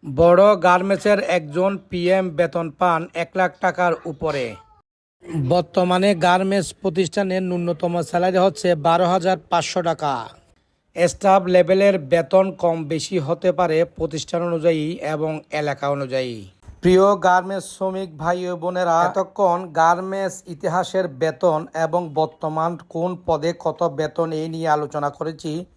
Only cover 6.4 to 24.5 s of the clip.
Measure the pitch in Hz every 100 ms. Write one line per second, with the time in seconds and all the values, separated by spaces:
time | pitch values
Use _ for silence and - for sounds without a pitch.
6.4 | 190 196 170 - 190 170 180 - 196 185
7.4 | 185 180 175 170 175 175 165 175 180 185
8.4 | 190 - 180 170 151 170 180 185 170 180
9.4 | - 175 - 180 170 156 151 127 110 -
10.4 | _ _ _ _ _ - 170 - 196 190
11.4 | 180 180 170 190 202 190 139 170 165 190
12.4 | 190 190 175 165 151 160 - 185 143 170
13.4 | 185 175 175 156 170 - 160 156 - 170
14.4 | 175 165 160 160 151 180 147 156 156 156
15.4 | - 151 147 135 143 143 135 131 127 113
16.4 | 98 _ - - 175 185 196 202 185 180
17.4 | 180 196 - - 190 190 190 151 160 180
18.4 | 180 175 165 180 175 165 175 190 185 -
19.4 | 196 175 185 156 165 175 190 196 196 185
20.4 | - 156 185 175 180 185 180 131 160 156
21.4 | 185 156 - 160 165 170 170 147 156 160
22.4 | 156 156 165 170 - 165 175 180 - 156
23.4 | 160 175 165 151 170 143 151 - 165 156
24.4 | 160